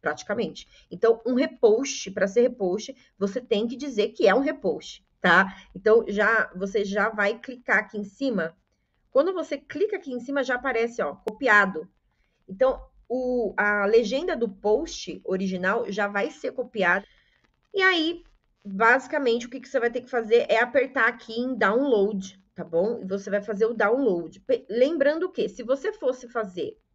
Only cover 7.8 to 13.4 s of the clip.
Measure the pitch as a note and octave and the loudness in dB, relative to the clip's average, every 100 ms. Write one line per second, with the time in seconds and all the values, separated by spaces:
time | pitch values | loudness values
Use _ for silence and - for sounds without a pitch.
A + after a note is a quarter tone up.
7.8 | G3+ G#3 G3+ - C4+ G3+ E3 - _ _ | -2 -8 -10 -4 -2 -2 -4 -8 _ _
8.8 | _ _ _ C4 E4+ F#4 D4+ C#4+ - D4+ | _ _ _ 0 2 0 -4 -8 -8 -4
9.8 | G#4+ G4 C#4 B3 B3 C#4 B3+ B3 C4+ A3+ | -2 -4 -8 -10 -4 -4 -2 -2 -2 -2
10.8 | A#3 A#3 D3 - - - C4 G#3 F#3+ D#3 | -2 -4 -6 -6 -10 -2 4 4 4 -2
11.8 | - _ _ _ _ _ - F#3+ C4 - | -12 _ _ _ _ _ -10 0 0 0
12.8 | - _ - B3+ B3+ B3 | -8 _ -6 -4 -2 -2